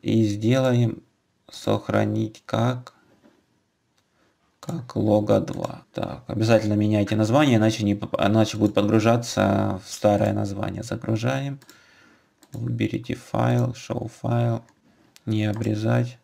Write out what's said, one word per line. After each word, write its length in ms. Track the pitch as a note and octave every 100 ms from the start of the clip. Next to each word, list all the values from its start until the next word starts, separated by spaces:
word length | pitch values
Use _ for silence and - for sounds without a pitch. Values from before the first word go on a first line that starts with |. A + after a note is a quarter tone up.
И 200 | - A2
сделаем 800 | G#2+ G#2 A2+ C3 C3 B2 A#2 - _ _ _ _ _
сохранить 920 | - - G#2+ - A2 G#2 G#2+ A2 - -
как, 480 | A2 A#2 B2 B2 _ _ _ _ _ _ _ _ _ _ _ _ _ _ _ _ _
как 340 | - E3+ A#2+
лого 460 | - G#2 G#2+ G#2 A2
два. 420 | - - - - _
Так, 280 | - - - -
обязательно 460 | - A2 A2+ G#2
меняйте 420 | G#2 G#2 G#2 G2 A2
название, 400 | G#2+ C3 D3+ A#2
иначе 260 | A2 A2
не 140 | G#2 G2+
поп-, 180 | - -
иначе 320 | G2+ A2 A2 A2
будет 180 | G#2+
подгружаться 1040 | G2+ G#2 A2 G#2+ A#2+ A#2+ - G2+ G#2 G#2 G2
в 80 | -
старое 400 | - G#2 G2+ G#2+
название. 520 | G#2 G2+ G2 G2 G2
Загружаем. 760 | A#2 - - A2 B2 C3+ C#3 C#3 - - _ _ _ _ _ _ _
Выберите 640 | A2+ A#2+ A#2 - - A#2+ -
файл, 540 | - - A#2+ B2 A#2+
show 380 | A#2+ - - A#2 -
файл. 420 | A#2 A#2+ A#2 A#2 - _ _ _ _ _
Не 200 | - G#2+
обрезать. 720 | G#2+ G#2+ A2 G#2+ A2+ A#2+ A#2+ -